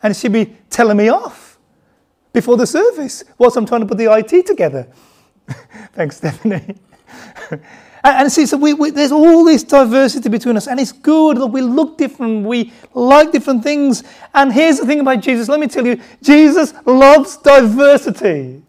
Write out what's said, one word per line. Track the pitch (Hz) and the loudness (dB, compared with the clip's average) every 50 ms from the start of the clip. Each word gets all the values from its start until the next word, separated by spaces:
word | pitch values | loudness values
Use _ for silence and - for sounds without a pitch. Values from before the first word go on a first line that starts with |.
| - | -4
and | 214 202 | -6 -6
she'd | - - 240 202 | -4 -4 -4 -2
be | 226 214 220 - _ _ _ | -2 -4 -4 -8 _ _ _
telling | - - 240 220 208 202 | -4 -2 0 0 2 0
me | 208 220 | 0 0
off | 262 392 494 - - - _ _ _ _ _ _ _ _ _ _ _ _ _ _ _ _ _ _ _ | 0 -2 -4 -10 -18 -20 _ _ _ _ _ _ _ _ _ _ _ _ _ _ _ _ _ _ _
before | 233 - - 240 240 | -6 0 0 0 0
the | 254 | 0
service | - - 320 403 480 415 330 294 262 - - - _ _ _ | -2 -2 0 -2 -2 -2 -4 -12 -12 -12 -16 -20 _ _ _
whilst | 240 247 240 | 0 0 2
I'm | 247 220 | 0 -4
trying | - 240 233 | -4 -4 -6
to | 220 | -4
put | 196 220 | -6 -6
the | 196 226 220 | -2 0 2
I | 220 220 | 2 2
T | 220 220 - 359 359 | 0 0 0 0 0
together. | 403 392 - 185 151 131 135 123 _ _ _ _ _ _ _ _ _ _ _ | 0 -4 -2 -2 -4 -4 -8 -12 _ _ _ _ _ _ _ _ _ _ _
<laughs> | _ - 131 - _ _ _ 214 220 - _ | _ -18 -18 -18 _ _ _ -20 -20 -20 _
Thanks, | - 170 147 156 - | -8 -8 -8 -8 -8
Stephanie. | - 165 151 - - 226 202 175 - - 196 _ _ _ _ _ _ _ - - - - _ - - - | -10 -10 -10 -6 -6 -6 -6 -6 -10 -12 -20 _ _ _ _ _ _ _ -20 -20 -20 -20 _ -20 -18 -16
<laughs> | 165 151 _ _ - - _ _ _ _ - | -18 -18 _ _ -20 -20 _ _ _ _ 0
And, | 269 277 | 0 0
and | 240 277 294 - | 2 0 0 0
see, | - 302 | -2 -2
so | 226 - | -2 -2
we, | 277 285 302 294 | -2 -2 -2 0
we, | 302 294 311 | -2 -4 -4
there's | 294 294 294 277 | -2 -2 -2 0
all | 285 302 302 339 330 330 330 | 2 2 4 6 6 6 6
this | 330 320 247 - | 4 2 2 0
diversity | - - 277 262 226 226 269 269 247 - 285 226 247 | 0 2 2 2 2 2 0 0 0 -2 -4 -6 -4
between | 208 233 - 247 233 | -4 -4 -4 -4 -4
us, | 214 - - | -4 -4 -6
and | 247 254 | -6 -6
it's | 269 196 - | -6 -6 -8
good. | _ _ 294 311 320 311 311 294 | _ _ 0 2 2 2 2 0
Look, | 233 269 247 208 | -2 -4 -4 -4
we | 269 254 | -4 -4
look | 240 240 294 320 311 - - | -2 -2 -2 -2 -4 -4 -6
different, | 302 269 - _ 247 226 220 214 202 | -6 -6 -6 _ -8 -6 -6 -6 -6
we | 208 240 240 226 233 - _ _ _ _ | -6 -6 -6 -6 -8 -10 _ _ _ _
like | 254 240 247 277 294 311 311 330 | -4 0 2 4 4 4 2 0
different | 269 - 277 269 240 220 | -4 -2 -2 -4 -4 -4
things. | 294 294 294 285 277 240 - - - - _ - - _ | -4 -4 -2 -2 -2 -2 -4 -6 -20 -20 _ -20 -6 _
And | 269 277 277 208 | -2 -2 0 0
here's | 247 320 330 302 269 | 0 2 2 0 0
the | - | -2
thing | 233 302 302 | -4 -4 -2
about | 285 269 262 220 | -2 -2 -2 -2
Jesus. | 180 - 254 233 233 208 | -2 -4 -4 -4 -2 -4
Let | 277 302 | -4 -4
me | 302 | -4
tell | 262 - - 247 | -4 -6 -4 -4
you, | 247 240 247 - _ _ _ - | -4 -4 -6 -8 _ _ _ 2
Jesus | - 294 302 311 302 285 370 311 - - - _ | 4 4 6 6 4 4 2 -2 -2 -6 -8 _
loves | - 254 262 269 277 294 302 - - - - | 0 2 6 6 6 6 6 4 0 -10 -2
diversity. | _ 285 277 277 247 220 208 254 285 277 285 269 - - 208 - - 208 165 147 131 127 127 139 165 | _ 4 6 6 4 2 0 2 4 4 4 2 0 -6 -10 -4 -4 -4 -4 -4 -8 -12 -16 -20 _